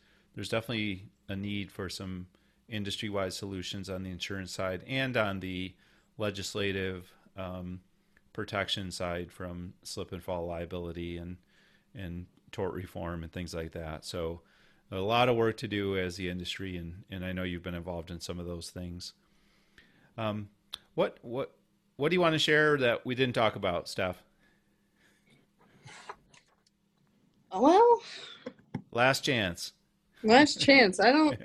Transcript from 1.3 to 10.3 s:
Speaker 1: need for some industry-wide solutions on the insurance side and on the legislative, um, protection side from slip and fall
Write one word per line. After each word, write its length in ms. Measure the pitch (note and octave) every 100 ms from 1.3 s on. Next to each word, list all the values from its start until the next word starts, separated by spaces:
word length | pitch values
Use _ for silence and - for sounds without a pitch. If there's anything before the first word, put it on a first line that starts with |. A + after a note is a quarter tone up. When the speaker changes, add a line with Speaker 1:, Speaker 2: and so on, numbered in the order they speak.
| G2
Speaker 1:
need 340 | G2+ G2+ F#2+
for 180 | - F#2
some 380 | - F#2+ F#2 F2+ _ _ _ _
industry-wide 640 | G#2+ G2 - A2 G2+ F#2+
solutions 560 | - G2+ F#2+ F2+ G2+ F#2
on 140 | F#2
the 60 | F#2
insurance 420 | F2+ - G2 F#2
side 300 | - F#2+ F#2 -
and 300 | C3+ C3+ A#2+
on 220 | G#2 F#2+
the 340 | F#2 F2+ F#2 - _ _ _ -
legislative, 960 | G#2 F#2+ F2+ G#2 G2+ F#2+ F#2+ F#2 F2 - _ G2
um, 440 | F#2 F#2 F2+ F2+ - _ _ _ _
protection 580 | - G2+ G#2 F#2+ - F#2
side 400 | - F2 F2 F2
from 440 | - F2+ F2 F2 -
slip 300 | - - F2+
and 100 | F#2
fall 240 | F#2